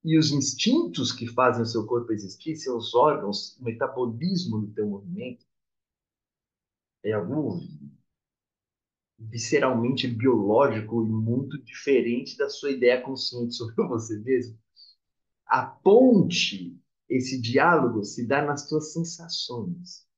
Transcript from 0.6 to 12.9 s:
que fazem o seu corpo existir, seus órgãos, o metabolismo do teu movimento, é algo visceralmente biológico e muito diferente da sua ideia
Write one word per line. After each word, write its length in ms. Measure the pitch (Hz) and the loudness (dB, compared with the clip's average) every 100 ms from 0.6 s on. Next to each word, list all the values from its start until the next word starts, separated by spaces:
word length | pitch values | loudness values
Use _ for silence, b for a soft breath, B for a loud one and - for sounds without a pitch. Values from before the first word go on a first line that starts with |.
| 220 302 349 - 127 | 2 2 0 -2 -4
que 140 | - 117 | -4 -4
fazem 360 | 127 123 117 | 2 2 2
o 20 | |
seu 200 | 110 117 | -2 -2
corpo 260 | 107 120 117 | -2 -4 -2
existir, 440 | 104 95 - 160 | -6 -6 -12 -10
seus 380 | 151 131 120 107 | -8 -6 -6 0
órgãos, 640 | 120 151 131 101 101 - - | 4 4 2 -4 -6 -10 -10
o 60 | |
metabolismo 1000 | 123 113 135 127 120 113 170 185 117 110 | -10 -4 -6 -2 -6 -4 -2 -2 -2 -4
do 120 | 104 | -4
teu 140 | 107 104 | -6 -6
movimento, 580 | 98 127 190 123 - _ _ _ _ _ _ _ _ _ _ _ _ _ _ _ _ | -6 -10 -10 -10 -14 _ _ _ _ _ _ _ _ _ _ _ _ _ _ _ _
é 100 | 104 | -4
algo 460 | 107 90 151 131 90 - - - _ _ _ _ _ _ _ _ _ _ _ _ _ | -4 -2 -4 -4 -6 -10 -18 -20 _ _ _ _ _ _ _ _ _ _ _ _ _
visceralmente 920 | 110 117 - 147 131 117 120 135 131 | -12 -10 0 2 4 2 0 0 -2
biológico 960 | 110 131 113 98 113 139 110 110 117 | 2 2 4 4 4 4 2 -2 -2
e 60 | 110 | 0
muito 480 | 110 110 127 143 151 | 0 0 -2 -2 -10
diferente 720 | - - 143 131 113 120 - - | -14 -8 2 2 2 -4 -6 -6
da 120 | 139 | -6
sua 220 | - 143 | -4 -6
ideia 300 | 127 120 | 4 4